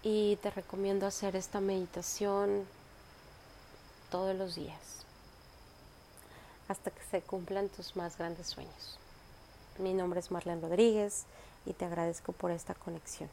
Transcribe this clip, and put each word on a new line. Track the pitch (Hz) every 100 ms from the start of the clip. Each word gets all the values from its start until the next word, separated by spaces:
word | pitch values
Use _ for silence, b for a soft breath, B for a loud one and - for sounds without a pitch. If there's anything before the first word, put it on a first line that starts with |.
Y | 220 214 208 202
te | 208
recomiendo | 196 - 190 196 196 196
hacer | - 202
esta | 185 185 202
meditación | 196 190 175 175 175 - 202 202 202 202 190 - - - - - - - - - - - - - -
todos | 180 190 190
los | 185
días | 165 156 - - - - - - - - - - - - - - - B B B B -
hasta | 196 202
que | - -
se | 190
cumplan | - 190 175 196 202
tus | - - 185
más | 170 -
grandes | 170 170 170
sueños. | - 135 - - - - - - - - - - -
Mi | 190
nombre | 185 180 175
es | -
Marlene | 180 175 170
Rodríguez | 165 180 233 214 208 - - B B B
y | -
te | -
agradezco | 175 170 170 170 -
por | 175 180
esta | 170 -
conexión. | 180 - 165 - - 147